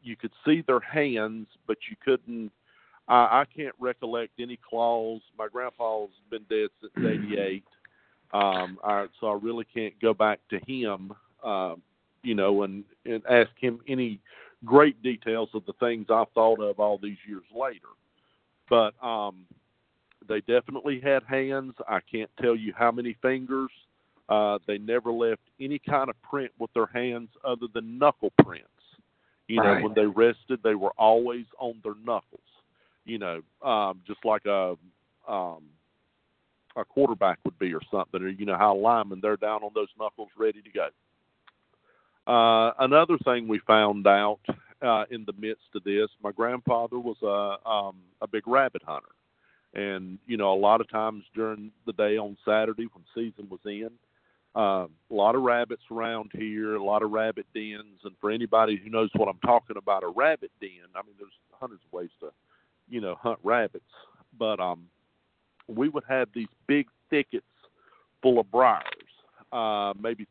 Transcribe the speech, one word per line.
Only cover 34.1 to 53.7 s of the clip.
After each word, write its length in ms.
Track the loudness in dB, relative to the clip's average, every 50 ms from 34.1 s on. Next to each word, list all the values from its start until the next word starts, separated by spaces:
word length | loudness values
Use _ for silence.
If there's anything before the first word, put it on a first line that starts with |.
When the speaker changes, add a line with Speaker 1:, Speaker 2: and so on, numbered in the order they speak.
| -14 -6 -2
Speaker 1:
like 220 | 0 0 0 0
a, 300 | 0 0 0 0 -2 -4 -8 _ _ _ _ _ _ _ _ _
um, 380 | -6 -4 -4 -4 -6 -8 -14 -20 _ _ _ _ _ _ _ _ _ _ _ _ _ _ _ _ _ _ _ _ _ _
a 80 | -10 -10
quarterback 560 | -4 _ 2 2 2 4 2 2 2 2 0 _
would 140 | -10 -6 _
be 160 | -4 -4 -4
or 60 | -6 -8 -4
something, 320 | -4 -4 -4 -4 -6 -6
or, 60 | -6 -6
you 180 | -8 -6 -4
know, 100 | -2 4
how 200 | 6 6 6 6
a 20 | 4
lineman, 400 | 4 4 4 4 0 -2 -6 -2
they're 160 | -2 -2 0
down 280 | 0 -2 -4 -4 -4 -6
on 80 | -4 -4
those 140 | -4 -4 -4 _ -8
knuckles 300 | -8 -8 -8 -10 -16 -16 _
ready 260 | -2 -2 -2 -2 -4
to 80 | -12 -10
go. 180 | -6 -4 -4 -4 -6 _ _ _ _ _ _ _ _ _ _ -20 _ _ _ _ _ _ _ _ _ _ _ _ _ _ _ 2
Uh, 400 | 4 6 6 6 6 6 4 2 2 0
another 400 | 2 6 6 6 6 6 2 0 2
thing 240 | 0 0 0 0 -2
we 100 | -4 -2 4
found 400 | 6 6 6 6 4 2 4 6
out, 320 | 6 6 6 4 0 -2 -4 _ -8 -8 -8 _ _ -12 _
uh, 220 | 0 0 2 0 0 -4
in 140 | -8 -10 -10
the 80 | -12 -10 -8
midst 280 | -8 -8 -8 -8 _ _ -12
of 80 | -8
this, 260 | -4 -2 0 0 0 -2 -4 _
my 80 | -10 -8
grandfather 680 | -4 -2 -2 -2 -2 -4 -2 0 0 0 0 -4 -6 -6
was 160 | -6 -8 -8 -4
a, 460 | -2 -2 0 0 -2 -4 -6 -6 -4 -2
um, 280 | -2 -2 -2 -4 -10 -14 _ _ _ _
a 80 | -10 -6
big 180 | -6 -6 -2
rabbit 360 | 2 2 2 2 2 -2 -8 -10
hunter. 220 | -10 -12 -12 -12 _ _ _ _ _ _ _ _ _ _ _ _ _ -8
And, 440 | -6 -6 -6 -6 -8 -8 -12 -14 -16 _
you 100 | -8 -4
know, 160 | 0 2 2
a 20 | 4
lot 260 | 4 6 4 4 4
of 80 | 2 -2
times 360 | -4 -4 -4 -4 -6 -8 -16 _ _
during 360 | -6 -6 -6 -6 -10 -14 -18 -20 _ _
the 60 | -8
day 240 | -2 0 0 0 0
on 200 | -2 -4 -8 -12 -6 _
Saturday 420 | 0 2 2 2 0 -2 -6 -10 -10
when 120 | -12 -20 _ _ _
season 340 | -8 -8 -8 -8 -14 -16 -16
was 120 | -16 -14 -12
in, 260 | -12